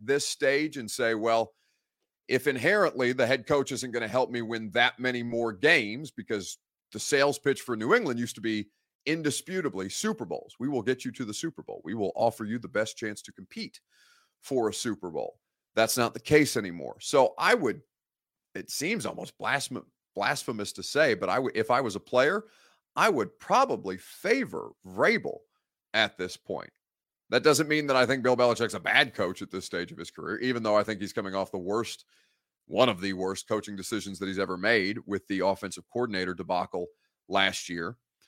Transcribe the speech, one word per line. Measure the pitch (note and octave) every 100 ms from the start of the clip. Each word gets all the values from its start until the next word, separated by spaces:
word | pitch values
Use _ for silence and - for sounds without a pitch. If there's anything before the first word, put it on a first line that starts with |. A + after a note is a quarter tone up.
this | G#2+ C#3 -
stage | - C#3 C#3 D#3 C#3+
and | G#2+
say, | - A#2
Well, | A2+ A2+ A2+ A2 _ _ _ _ _ _ _ -
if | C3 C3+
inherently | C3 C#3+ G#3 E3+ - B2
the | C3 A#2
head | C3+ A2+
coach | D3 C3
isn't | B2 B2+
gonna | A#2 A2
help | B2 B2+
me | A#2+
win | A2+ A2+ A2
that | A#2 B2 -
many | B2+ B2
more | A#2 A#2 A#2
games | F#2+ C#3+ E3 G#2 A#2 D3
because | - G#2+ G#2+ F#2 - _ _ _
the | A2
sales | - C#3+ C#3+ C3+
pitch | C#3+ C3
for | - A2+
New | A#2
England | A#3 F#3 A#2+
used | A#2+ -
to |
be | A2 G#2+ G2+ _ _ _ -
indisputably | E3 D3+ - - F#3 D3+ F#2 F#2+
Super | - G#3+ A3
Bowls. | G2 D2 - -
"We | B2+
will | C3+
get | G#2+ B2+
you | B2+
to | A2
the | A2+
Super | G#2 E3 -
Bowl. | - -
We | -
will | A2+ G2
offer | - A#2 -
you | G#2+ A#2+
the | -
best | G#2+ A2 -
chance | A2 G#2
to | -
compete | - F#2+ - G3+ - _ _ _ _ _ _
for | - C3+ A2
a |
Super | G2+ B2 G2+ F2+
Bowl." | D2+ - - _ _ _
That's | - A2 -
not | A2+
the | B2
case | - D3+ C#3+ B2
anymore. | G2+ E2+ C2 -
So | - C#3+ B2+ -
I | F3
would, | A#3+ B2+ D3 - _ _ _ _ _ _
it | G2 -
seems | - E3+ A3 -
almost | - F#2 -
blasphem-, | G#2+ C#3 - B2 - _ _
blasphemous | - G2+ C#3+ - A2 G2+
to | -
say, | F#2 C#3+ D3+
but | G#2 F2+
I | G#2
would, | B2+ G#2+
if | A2
I | B2
was | B2+ F#2+
a |
player, | - B2+ C#3 G3+ G#3+ _ _ _ _
I | - G#3
would | D#3 F#2+ -
probably | - G#3+ C4+ A#2 G2 F#2
favor | - - F#3 C#3 A2+ F2+ - - F#2
Vrabel | F#2 D#3+ A3+ - - _ _ _ _ _
at | A2 G#2+ -
this | F2+ -
point. | - F2 - _ _ _ _ _ _
That | B2
doesn't | D#3 C3+ D3+
mean | D3+ D3
that | B2+
I |
think | A#2+ C3+
Bill | B2 B2
Belichick's | B2 A2 A2+
a | G2+
bad | E2+ A#2 D3
coach | - F2+ F#2
at | G2
this | F#2
stage | - F2+ F2
of | E2
his | E2+
career, | - - G#2
even | B2+ A#2+
though | A2 G#2
I |
think | G#2 G#2
he's | G2
coming | - G2
off | F#2+ F#2+
the | G2
worst, | F2+ G#2+ A2 - _ _ _ _ _ _ _
one | D3+ G3
of | F#2
the | G2
worst | F#2 F#2+ F#2+ -
coaching | G#2+ G2+
decisions | G2+ F#2 A2 G2 F#2+
that | G2
he's | F#2
ever | F#2+ F2+
made | G2+ A#2 F#2+ A2+ -
with | G2 -
the | F#2+
offensive | F#2 F#2+ G2 F2 -
coordinator | A#2+ B2 G2 F#2
debacle | F2 F2+ F2+ - F2+ F2 _ _ _ _
last | F#2+ F#2+ F#2 -
year. | E2+ E2+ B2 _ _